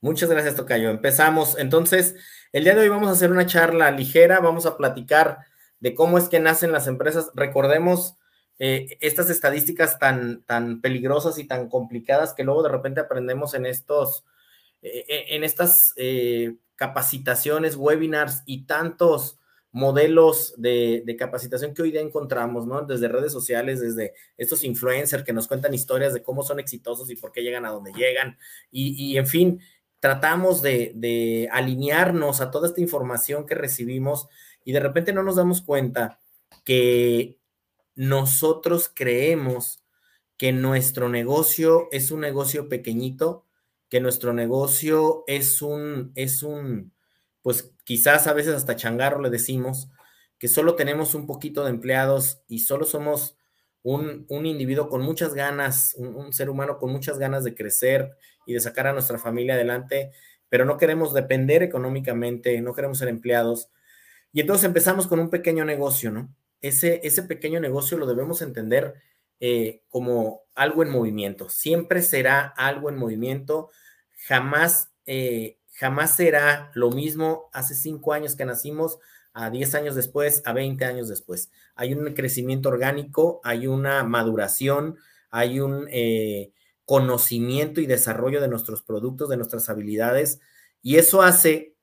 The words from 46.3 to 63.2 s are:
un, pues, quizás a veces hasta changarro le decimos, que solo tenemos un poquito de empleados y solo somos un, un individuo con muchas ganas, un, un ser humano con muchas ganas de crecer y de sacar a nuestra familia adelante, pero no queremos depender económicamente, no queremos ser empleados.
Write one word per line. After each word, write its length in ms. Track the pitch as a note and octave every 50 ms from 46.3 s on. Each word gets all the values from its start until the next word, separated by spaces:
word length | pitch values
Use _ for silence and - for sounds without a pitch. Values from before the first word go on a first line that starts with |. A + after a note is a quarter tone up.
| C3+ - D3+
un, 500 | D3 D3 D3 C#3+ C3+ A#2+ G#2 F#2+ - _ _ _ _ _ _ _ _ _ _ _
pues, 300 | B2+ A#2+ - - - _ _ _
quizás 420 | - B2 A#2 - C#3+ D3 D#3 D#3
a 60 | D#3+ D3+
veces 220 | D3 D3 D#3+ D#3
hasta 200 | C#3 C3 - A#2+
changarro 460 | - - A#2 A2+ A#2+ C3 C#3 C#3+ C#3+
le 100 | C#3 B2+
decimos, 580 | A#2+ A#2 - - C3 C3 B2 B2+ C3 C3+ C3+ - _ _ _ _ _ _ _ _ _ _
que 100 | - A#2+
solo 260 | - - D3+ E3+ E3+
tenemos 400 | E3+ D3 C#3 C#3+ D3+ D#3 D3+ -
un 140 | D3+ C#3+ D3
poquito 340 | C#3 C3 - D3+ D3 C#3+ C#3+
de 80 | C3+
empleados 720 | B2 A#2 A#2 B2+ C3 C3 C3+ C3+ C#3 C3+ C3+ - - - _ _
y 100 | A#2 A2+
solo 260 | - - C#3 C#3 D#3
somos 500 | D3+ - D3+ D3 D3 D3 D3 - - - _ _ _ _ _ _ _ _ _ _
un, 400 | B2 C3+ C#3+ D#3 D#3 C#3+ - - _
un 180 | C#3+ C#3+ D#3
individuo 420 | D#3+ D#3+ D3 C3 B2+ C3+ C#3 D3 D3+
con 120 | - B2+
muchas 320 | C3 C#3 D#3+ - F3 D#3 C#3+
ganas, 640 | C#3+ C#3 C#3+ C#3+ C#3+ C#3+ C3+ C3+ - - - -
un, 200 | - B2 B2+ A2
un 160 | B2+ C#3 C#3 C3
ser 180 | C3+ C#3 C#3
humano 260 | C3+ C3+ C#3 C#3+ C#3+
con 140 | C#3 - B2+
muchas 300 | C3 C#3 C3+ - D3 C3+
ganas 240 | C3+ C3+ C3+ C#3 C3
de 100 | A#2+ A2+
crecer 640 | - G#2+ G#2 - - - B2+ C3+ C3+ C3+ C3+ - _ _ _ _ _ _
y 80 | - B2
de 60 | A#2+
sacar 300 | A#2 A#2+ A2+ - B2+ C#3
a 40 | C#3
nuestra 240 | C#3 B2+ C3 A#2+
familia 380 | A2+ - A#2 A2+ A#2+ B2 B2+ C3
adelante, 560 | B2 A#2+ A#2+ A#2+ B2 C3 - C#3 C#3 C#3 C3+ - - - - _ _ _ _
pero 160 | - B2+ C3
no 120 | C3+ D3
queremos 380 | C#3 E3+ D#3 D#3 D#3+ E3 D3+ C#3
depender 480 | C#3 C3 C3+ C3 C3 C3 C3+ D3 E3 F3+
económicamente, 960 | E3 - C3 B2+ C3 C3 C3+ C3+ B2+ A#2+ A#2 A#2+ A#2+ A#2+ A#2+ - B2+ A#2+ A#2
no 140 | A#2 B2 B2
queremos 240 | - C#3 C#3 C3+ C3
ser 80 | C3
empleados. 600 | B2 A#2 A2+